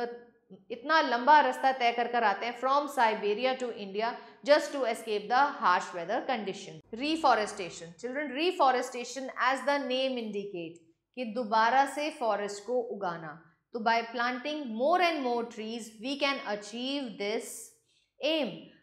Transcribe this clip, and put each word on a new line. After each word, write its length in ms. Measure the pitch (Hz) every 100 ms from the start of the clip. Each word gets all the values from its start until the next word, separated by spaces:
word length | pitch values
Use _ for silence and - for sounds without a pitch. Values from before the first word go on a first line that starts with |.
| 240 240 - _ _ 190 -
इतना 300 | 233 294 320
लंबा 380 | 277 240 254 302
रास्ता 320 | 262 254 269 262
तय 140 | 233
कर 160 | 233 233
कर 120 | 240
आते 220 | 214 196 233
हैं 120 | 240
from 280 | 262 285 294 269
Siberia 580 | 226 208 202 208 254 254
to 120 | 247 208
India 300 | 196 196 226 233 - - -
just 260 | 294 294
to 120 | 285 240
escape 380 | 233 226 208 202
the 160 | 247 285 254
harsh 300 | 208 185 190
weather 280 | 175 170 254 320
condition। 540 | 240 196 185 - 160 - 220
Reforestation, 920 | 285 320 294 220 208 202 170 - 170 -
children, 320 | 240 262 294
reforestation 960 | 254 349 339 294 247 254 247 240 269 262 - 240
as 160 | 262 233
the 120 | 285 254
name 300 | 254 262 247
indicate, 560 | 220 202 202 180 165 170 _ _ _ -
कि 80 | 240
दोबारा 500 | 214 214 220 226 262 277
से 140 | 285 302 302
फॉरेस्ट 460 | 226 202 202 202 -
को 140 | 247 233
उगाना। 480 | 202 185 165 160 147 - _ _
तो 60 | 240
by 160 | 220 233 226
planting 500 | 247 240 254 294 302 262 220
more 240 | 277 359
and 200 | 349 311
more 220 | 254 233
trees, 440 | 226 214 220 226 214 -
we 100 | 247 285
can 200 | 285 262 196
achieve 640 | 208 - 233 254 285 254 185
this 300 | 202 226 - - - _ _ _ _ -
aim। 320 | 277 320 240 165 - -